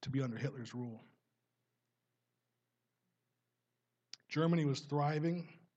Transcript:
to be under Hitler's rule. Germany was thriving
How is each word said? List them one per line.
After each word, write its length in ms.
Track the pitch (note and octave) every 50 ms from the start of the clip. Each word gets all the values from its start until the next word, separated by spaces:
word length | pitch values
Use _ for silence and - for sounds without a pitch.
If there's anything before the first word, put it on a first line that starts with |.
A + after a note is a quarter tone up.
to 80 | - -
be 140 | B2+ C3+ C3+
under 160 | B2+ A2+ A2
Hitler's 360 | A2+ C#3 - C3 A#2 A2 -
rule. 300 | B2 B2 A#2+ A2+ A2 - - _ _ _ _ _ _ _ _ _ _ _ _ _ _ _ _ _ _ _ _ _ _ _ _ _ _ _ _ _ _ _ _ _ _ _ _ _ _ _ _ _ _ _ _ _ _ _ _ _ _ _ _ _ _ _ _ _ _ _ _ - - _ _
Germany 340 | - D3 D#3+ E3 E3+ E3+ D#3
was 160 | C#3+ C3+ B2+
thriving 680 | - - C#3+ D3 C#3+ C#3+ D#3 D3+ D3+ E3 E3+ F3+ E3+ - - - - _ _